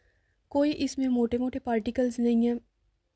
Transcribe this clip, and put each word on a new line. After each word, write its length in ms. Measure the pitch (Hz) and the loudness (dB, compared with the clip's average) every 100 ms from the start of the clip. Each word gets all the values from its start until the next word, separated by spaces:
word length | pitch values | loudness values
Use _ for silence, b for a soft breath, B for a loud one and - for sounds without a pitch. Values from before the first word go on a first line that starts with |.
| b b b b - | b b b b -4
कोई 220 | 285 294 | 0 0
इसमें 360 | - 262 - 262 | 0 -4 -2 0
मोटे 300 | 240 233 247 | 2 0 0
मोटे 220 | 254 269 | -4 -4
पार्टिकल्स 600 | - 226 226 247 247 240 | -2 -2 -2 0 0 0
नहीं 280 | 240 233 240 | 2 4 2
है 120 | 240 - _ _ _ _ | 0 -8 _ _ _ _